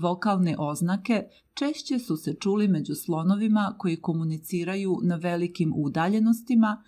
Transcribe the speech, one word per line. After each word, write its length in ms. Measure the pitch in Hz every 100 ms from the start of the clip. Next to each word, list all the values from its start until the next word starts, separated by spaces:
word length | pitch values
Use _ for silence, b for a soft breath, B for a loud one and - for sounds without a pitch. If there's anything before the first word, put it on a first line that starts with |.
vokalne 540 | 175 180 214 190 175 156
oznake 640 | 147 147 170 196 240 220 - b b
češće 460 | - 285 311 - 254
su 180 | 240 156
se 160 | 147
čuli 340 | 160 196 208 208
među 280 | 165 143 147
slonovima 800 | - 160 175 202 220 214 202 -
koji 180 | 180 165
komuniciraju 1040 | - 165 160 156 - 180 170 196 190 175
na 120 | 175 165
velikim 580 | 175 175 175 175 160 143
udaljenostima 1080 | 143 160 175 220 226 226 - 233 220 214